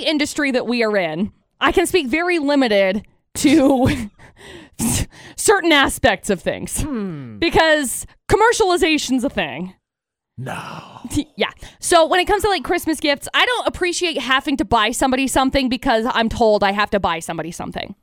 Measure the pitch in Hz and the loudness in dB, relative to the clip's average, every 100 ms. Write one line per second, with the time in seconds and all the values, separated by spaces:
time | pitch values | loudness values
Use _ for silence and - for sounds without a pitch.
0 | 277 302 294 - 277 247 202 240 220 202 | 0 -2 -2 -2 -2 -2 -2 -2 0 0
1 | 165 160 202 _ _ - 277 370 349 370 | -2 -2 -6 _ _ -4 0 0 0 0
2 | 262 302 359 339 277 285 247 202 190 208 | 0 -2 0 0 0 2 2 2 2 -2
3 | - _ _ - 294 311 269 262 262 269 | -8 _ _ 0 4 6 4 4 2 0
4 | 214 _ - - - - - - - - | -6 _ -20 -20 -20 -20 -18 -6 -4 -2
5 | - - - - - 392 330 285 269 - | -4 -10 -18 -4 2 4 6 4 4 2
6 | 247 185 - 185 180 95 - - 294 240 | 0 2 -2 -2 -2 -6 -6 -6 -4 -4
7 | 196 151 135 208 339 370 320 302 262 - | -6 -8 -10 -4 0 4 4 2 0 -6
8 | - _ - 381 453 466 381 349 320 302 | -12 _ 0 2 4 4 2 2 2 0
9 | - 254 262 208 156 131 185 - _ _ | 0 -2 -2 -4 -4 -6 -12 -14 _ _
10 | _ _ _ - 131 - - - - - | _ _ _ -14 -12 -10 -12 -16 -18 -18
11 | 240 294 - - 208 - - - - 339 | -6 -4 -4 -4 -6 -6 -20 -8 2 4
12 | 311 370 339 403 427 359 - 359 320 302 | 4 2 2 0 0 -2 -2 -4 -2 -2
13 | 302 285 - 285 427 466 - - 349 339 | -2 -4 -2 2 2 0 -4 -2 -4 -2
14 | 349 277 240 262 302 277 254 233 214 240 | -4 -4 0 0 0 -2 0 2 2 0
15 | 262 254 269 285 262 277 254 233 269 226 | 0 0 0 0 2 0 -2 -2 0 0
16 | 240 233 226 - 226 208 196 202 208 202 | 0 0 -2 2 2 4 2 0 0 0
17 | 180 165 170 165 160 175 185 180 - - | -2 -4 -6 -8 -8 -10 -10 -10 -12 -16